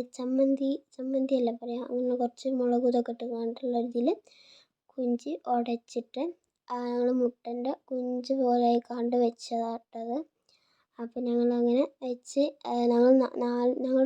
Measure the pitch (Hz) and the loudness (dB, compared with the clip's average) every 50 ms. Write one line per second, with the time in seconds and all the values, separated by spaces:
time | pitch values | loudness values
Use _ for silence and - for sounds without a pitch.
0 | 247 247 - - 247 254 262 262 269 269 269 269 277 269 277 - - _ _ - | -4 -6 -8 -8 -6 -2 2 2 4 4 2 2 0 -2 -2 -4 -6 _ _ -10
1 | 254 262 269 269 262 269 269 254 247 233 233 233 233 240 233 247 247 - 247 247 | -6 -2 -2 -2 0 2 2 2 2 0 -2 -4 -8 -8 -8 -8 -6 -6 -4 -2
2 | 254 247 247 247 247 240 - - - 269 269 254 247 247 240 240 254 247 247 247 | -2 -2 0 -2 -2 -4 -4 -6 -6 -4 -2 0 0 2 2 2 2 2 2 2
3 | 240 - 240 240 233 240 240 233 233 226 240 240 - 247 240 240 233 247 233 240 | -2 -2 -6 -8 -8 -8 -6 -4 -4 -6 -6 -4 -4 -2 -2 -2 -2 -2 -2 0
4 | 240 294 415 427 _ _ _ _ _ _ - - _ _ _ _ _ _ _ - | 0 0 0 -2 _ _ _ _ _ _ -20 -20 _ _ _ _ _ _ _ -4
5 | 254 247 240 233 - 277 320 - - 247 247 240 240 240 240 233 - _ - 240 | -2 -2 -2 -2 -4 -8 -10 -8 -4 -2 -2 -2 0 -2 -6 -6 -8 _ -8 -8
6 | 233 - - 254 294 349 339 - _ _ _ _ _ - 247 240 247 240 240 240 | -8 -8 -6 -6 -6 -6 -6 -12 _ _ _ _ _ -10 -8 -6 -6 -4 -2 0
7 | 240 247 254 254 247 240 247 _ _ 233 240 240 240 262 294 - _ _ 262 254 | 0 2 2 2 0 0 -2 _ _ -10 -8 -6 -4 -4 -6 -6 _ _ -6 -6
8 | 247 247 247 247 247 254 269 269 262 247 240 240 240 240 240 240 240 - 233 247 | -4 -4 -4 -6 -2 -2 0 0 2 2 4 4 4 4 4 2 0 -2 -6 -4
9 | 233 240 247 247 240 233 233 - - - 240 233 226 226 226 233 - _ - 226 | -2 0 2 2 2 2 0 -4 -10 -6 -6 -4 -4 -4 -6 -10 -12 _ -12 -10
10 | 226 233 233 294 320 - _ _ _ _ _ _ _ _ _ _ _ _ _ - | -8 -6 -6 -6 -6 -8 _ _ _ _ _ _ _ _ _ _ _ _ _ -12
11 | 233 240 - 247 254 240 240 240 240 240 240 240 240 240 240 254 285 - - _ | -12 -10 -8 -6 -4 0 0 2 2 2 2 2 2 4 4 2 2 0 -4 _
12 | - 254 247 247 _ - - 277 285 294 285 _ - 240 240 240 240 240 240 233 | -8 -8 -8 -8 _ -4 0 2 2 2 0 _ -6 -4 -2 2 2 4 6 6
13 | 240 254 262 262 254 - - - 240 240 240 240 240 247 254 - 254 254 262 262 | 8 8 8 6 6 2 0 -4 -4 -2 -2 0 0 0 0 0 -2 0 2 4
14 | 262 | 4